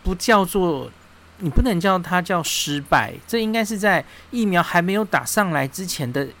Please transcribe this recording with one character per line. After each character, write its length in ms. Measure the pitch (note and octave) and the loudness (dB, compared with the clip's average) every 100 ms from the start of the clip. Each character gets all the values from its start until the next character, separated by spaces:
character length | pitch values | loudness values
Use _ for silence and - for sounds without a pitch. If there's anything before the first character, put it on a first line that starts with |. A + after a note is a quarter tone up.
不 120 | - | -6
叫 300 | A#3 - G#3+ | -2 2 4
做 460 | F#3 G3+ F3 C#3 A#2+ - - - - - | 4 0 0 -2 -6 -16 -20 -20 -20 -8
你 80 | E3+ | 0
不 100 | - | 2
能 160 | B3 F3 | 4 2
叫 180 | G3 F#3 | 2 2
它 240 | E3+ F3+ | 0 -2
叫 180 | F3 F3+ | 0 -2
失 380 | D3+ - D3 D3 | -2 -4 -2 -4
败， 320 | C#3 C#3+ G#2+ - - | 2 2 2 -6 -4
这 120 | A#3 | -2
应 120 | A3 | 0
该 140 | A3+ | 0
是 120 | A3 G#3+ | -2 0
在 280 | G#3 E3+ - - - | 2 2 0 -12 -10
疫 160 | A#3+ G#3+ | -2 2
苗 160 | F3+ | 2
还 180 | - F3 | 2 0
没 120 | F3 | 0
有 120 | G3+ | 0
打 200 | G#3+ D3 | 0 -2
上 260 | B2+ - F#3+ | 0 0 0
来 160 | D3 C3+ | 0 -2
之 180 | - | -6
前 260 | F#3+ - B2 | -8 -6 -4
的 160 | B2+ C3+ - | -4 -6 -6